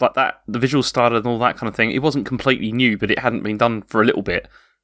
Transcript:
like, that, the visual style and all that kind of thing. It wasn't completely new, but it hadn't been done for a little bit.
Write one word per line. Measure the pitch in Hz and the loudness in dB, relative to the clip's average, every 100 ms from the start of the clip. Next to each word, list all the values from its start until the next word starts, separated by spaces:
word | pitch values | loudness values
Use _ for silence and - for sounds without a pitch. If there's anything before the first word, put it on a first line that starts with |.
like, | 123 135 | 0 2
that, | 120 - - | -2 -4 -8
the | 117 | -2
visual | 127 143 | 0 0
style | 123 131 120 117 | 0 2 2 2
and | 120 | -2
all | 117 | 0
that | 120 - | -2 -2
kind | 113 | -6
of | 104 | -2
thing. | 113 | 0
It | 131 | 0
wasn't | 151 139 101 | 0 -2 -4
completely | 127 135 127 110 | -2 0 0 0
new, | 120 127 104 | 0 2 2
but | 104 | 0
it | - | 0
hadn't | 123 110 | -2 -2
been | 107 107 | -4 0
done | 120 110 | 0 0
for | - 110 | -2 2
a | 110 | 2
little | - | 2
bit. | 98 87 - - _ _ | -2 -4 -6 -20 _ _